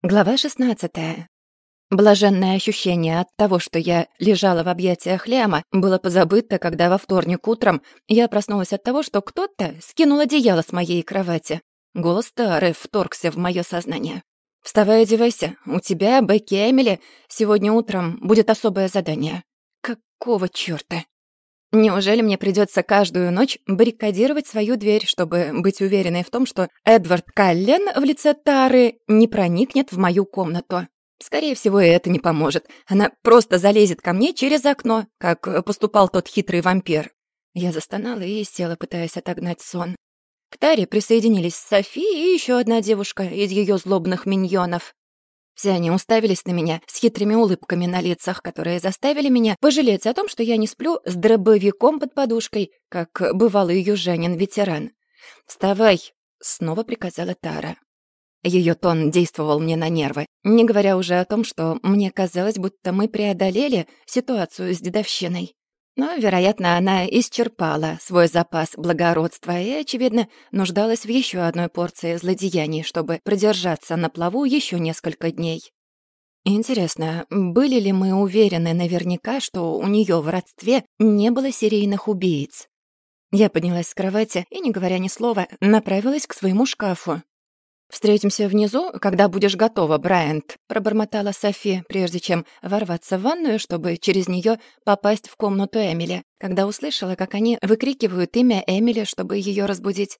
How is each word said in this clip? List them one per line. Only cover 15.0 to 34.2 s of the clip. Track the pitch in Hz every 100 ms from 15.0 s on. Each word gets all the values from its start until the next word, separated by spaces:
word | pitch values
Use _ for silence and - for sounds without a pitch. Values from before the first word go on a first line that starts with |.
одевайся. | 220 220 233 - 160 - -
У | -
тебя, | - 175 196 262
Бекки | 202 208 214
и | 196 214
Эмили | 262 247 185 _ _ _
сегодня | - 214 208 202
утром | 226 226 185 175 170
будет | 180 214 208
особое | 214 226 190 190
задание». | 196 170 156 151 170 - _ _ _
Какого | - 233 _ _ - 220 180
чёрта? | - - 156 - 170 - _ _ _ _ _ _ 214
Неужели | 214 190 196 226
мне | 220 190
придётся | 202 196 202 -
каждую | 175 202 190 175 175
ночь | 180 269 - -
баррикадировать | 190 240 220 214 185 247 302 285
свою | 220 208 247
дверь, | 208 208 -
чтобы | - 170 175 156
быть | 170 185 196
уверенной | 196 196 180 175
в | 175
том, | 240 262
что | - 180 _ -
Эдвард | 226 165 180 -
Каллен | - 196 170 196 320 403 -
в |
лице | 277 302 302
Тары | 294 - 277 262 254 240 226 _
не | 214 226
проникнет | 208 185 175 262 269 269
в | 180
мою | 185 175 196
комнату? | - 175 170 - 180 175 _ _ _
Скорее | - 294 311
всего, | 254 214 196
и | 175
это | 175 175
не | 175
поможет. | 175 156 151 156 - - _
Она | 196 208 _
просто | 240 233 226 185
залезет | 190 208 208 175
ко | -
мне | 180